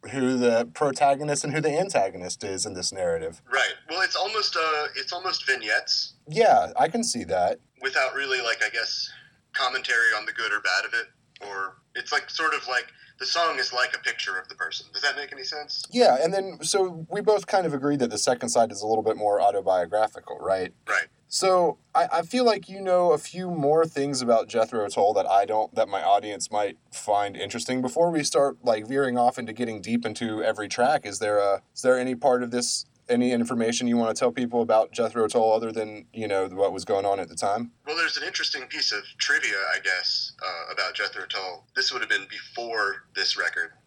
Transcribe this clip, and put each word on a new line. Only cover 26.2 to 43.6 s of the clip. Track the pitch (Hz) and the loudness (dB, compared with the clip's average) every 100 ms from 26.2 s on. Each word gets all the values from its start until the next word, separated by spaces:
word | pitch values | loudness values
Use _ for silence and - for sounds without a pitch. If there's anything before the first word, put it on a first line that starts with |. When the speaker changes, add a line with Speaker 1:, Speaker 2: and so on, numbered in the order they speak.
| 107 101 - | 2 -8 -4
Speaker 1:
might | 104 104 - _ | -2 -2 -6 _
find | - - 101 101 92 | -14 0 0 0 -4
interesting. | 98 117 117 127 | -8 -6 -4 -2
Before | 127 156 170 | -2 2 2
we | 160 | 2
start, | 147 160 139 131 | 0 2 2 0
like, | 120 110 107 | 0 0 0
veering | 135 135 123 | 0 0 4
off | 120 123 | 2 2
into | 113 | -10
getting | 113 120 110 | -4 -4 -4
deep | 92 120 117 | -2 -2 -2
into | 110 113 110 | -4 -4 -2
every | 107 107 104 | 0 -2 -4
track, | - 123 151 104 | 2 2 2 0
is | 98 | -4
there | 107 104 | 0 2
a, | 101 95 _ | 4 0 _
is | - | -4
there | 127 127 | 2 2
any | 127 123 | 2 0
part | 139 123 | 2 2
of | 123 | 2
this, | 123 120 - - _ - | -2 -2 -4 -8 _ 0
any | 120 123 | 2 4
information | 120 117 123 113 117 123 | 2 0 0 0 0 2
you | 120 | 2
wanna | 113 | 2
tell | 110 127 | 2 0
people | 117 120 120 | 0 -2 0
about | 113 110 110 | 4 4 4
Jethro | 123 113 117 107 | 0 -2 0 2
Tull | 123 110 | 4 4
other | 110 113 | 4 0
than, | 110 107 107 85 | -4 -6 -8 -14
you | 113 107 | -8 -2
know, | 98 95 | -2 -2
what | 92 98 | 0 0
was | 92 90 | 0 -2
going | 98 101 | 0 2
on | 98 | 0
at | 85 | -2
the | 85 | -4
time? | 117 113 120 _ - | -2 -2 -4 _ -8
Speaker 2:
Well, | 165 | -2
there's | - - | -2 -2
an | |
interesting | - 381 - - - | -6 -4 -4 -6 -10
piece | - - | -4 -4
of | 104 - - | -4 -8 -6
trivia, | - - 120 98 78 | 0 0 0 -2 -2
I | - | -2
guess, | 90 92 90 - - - | 0 -2 -2 -4 -6 -8
uh, | 92 87 82 | -8 -8 -8
about | 90 92 95 | -4 -4 -2
Jethro | 101 104 90 | -6 -6 -8
Tull. | 107 95 87 _ - | -8 -8 -10 _ -2
This | - | -2
would | 127 | -2
have | - | 0
been | - - | -2 -2
before | - - - 117 113 98 95 _ | -14 -12 -8 -4 -2 -2 -4 _
this | - 95 - | -4 -2 0
record | 90 - | -2 -4